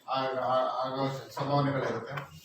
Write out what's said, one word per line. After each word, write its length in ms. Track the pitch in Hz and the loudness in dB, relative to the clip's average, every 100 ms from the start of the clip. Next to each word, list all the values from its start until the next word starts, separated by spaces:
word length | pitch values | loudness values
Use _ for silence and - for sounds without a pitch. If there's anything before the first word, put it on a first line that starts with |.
| - | -2
ಆ-, 280 | 131 131 131 | 0 0 0
ಆ-, 480 | 123 127 127 - 139 | 2 4 4 0 -2
ಆಗೋ 240 | 135 135 - - | 0 -2 -2 -8
ಸಂಭಾವನೆಗಳಿರುತ್ತೆ. 840 | - 139 143 135 131 117 113 110 139 - - | -4 2 4 4 2 0 -2 -6 -10 -10 -16